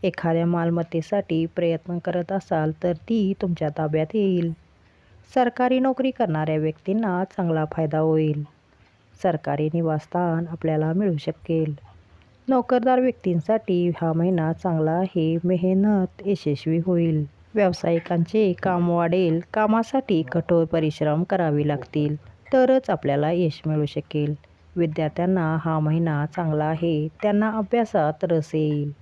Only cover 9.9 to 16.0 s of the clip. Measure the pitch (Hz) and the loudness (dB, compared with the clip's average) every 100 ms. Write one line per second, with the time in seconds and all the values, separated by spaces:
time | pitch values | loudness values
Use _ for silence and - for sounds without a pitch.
9.9 | 156 - 175 175 165 170 165 160 156 156 | -2 -2 -2 0 -2 -4 -4 -2 0 0
10.9 | 170 202 156 - 156 - 165 156 143 - | 0 0 -2 -4 -10 -4 -2 -2 -6 -14
11.9 | - _ - _ _ - 254 247 247 240 | -20 _ -20 _ _ 0 0 2 2 4
12.9 | 254 254 240 190 170 151 220 220 180 175 | 2 2 0 -2 -2 0 -2 0 0 0
13.9 | 165 165 160 175 185 160 160 190 160 156 | 0 -2 0 2 2 0 -2 -2 0 0
14.9 | 165 185 180 160 165 175 180 185 190 208 | 0 0 0 0 0 0 0 2 2 4
15.9 | 202 | 2